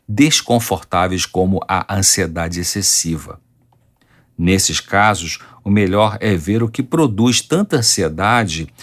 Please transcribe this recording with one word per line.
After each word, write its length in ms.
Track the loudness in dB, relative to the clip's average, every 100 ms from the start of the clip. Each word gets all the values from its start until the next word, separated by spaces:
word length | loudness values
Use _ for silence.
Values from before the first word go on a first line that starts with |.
| -4
desconfortáveis 1160 | 2 2 2 0 0 0 -6 -2 -2 0 -2 -4
como 340 | -2 0 0 -2
a 260 | -4 -2
ansiedade 640 | -2 0 0 -2 -4 -6 -6
excessiva. 800 | -6 -4 -2 -2 -2 -6 -8 -18 _ _ _ _ _ _ _ _ _ -4
Nesses 440 | 0 2 0 -4
casos, 600 | -2 2 2 2 -4 -10 -14 -10
o 60 | 0
melhor 460 | 2 2 4 2 2
é 140 | -2
ver 280 | 0 0 0
o 60 | 0
que 140 | -2
produz 580 | -2 0 2 2 2 2
tanta 360 | 0 -2 0 0
ansiedade 920 | 0 0 -2 -2 0 2 0 -4 -10 -14